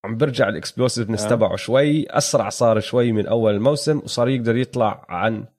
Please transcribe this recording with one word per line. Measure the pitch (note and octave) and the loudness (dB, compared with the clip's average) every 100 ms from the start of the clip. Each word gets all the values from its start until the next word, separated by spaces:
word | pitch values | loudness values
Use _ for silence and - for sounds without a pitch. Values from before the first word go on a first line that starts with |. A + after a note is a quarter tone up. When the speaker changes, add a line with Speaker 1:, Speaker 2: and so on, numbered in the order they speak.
Speaker 1:
عم | - A2+ | -10 -2
برجع | D3 A#2+ G#2 | -2 2 0
الإكسبلوسيفنس | E2 - - B2 A#2+ A2 G#2+ | 0 -8 -2 -2 0 -4 -2
Speaker 2:
آه. | G#2+ | 0
Speaker 1:
تبعه | A2+ G#2 F2+ | 2 2 0
شوي، | - C3 D3 D#3 - | 0 2 4 0 0
أسرع | - - C3+ G2+ | -2 0 0 -2
صار | - A#2 A2 | 0 2 2
شوي | - B2 A#2+ | 0 0 2
من | G#2+ - | 0 0
أول | A2+ A2 | 2 2
الموسم، | G2+ B2+ D3 D#3 D#3 | 2 2 0 0 -2
وصار | - - A#2+ | -2 -2 0
يقدر | C3+ A#2 A#2 | 0 0 0
يطلع | B2+ B2 G#2+ - - | -2 0 0 -2 -10
عن | F2 A2 G#2+ A#2 | -4 -2 -2 -10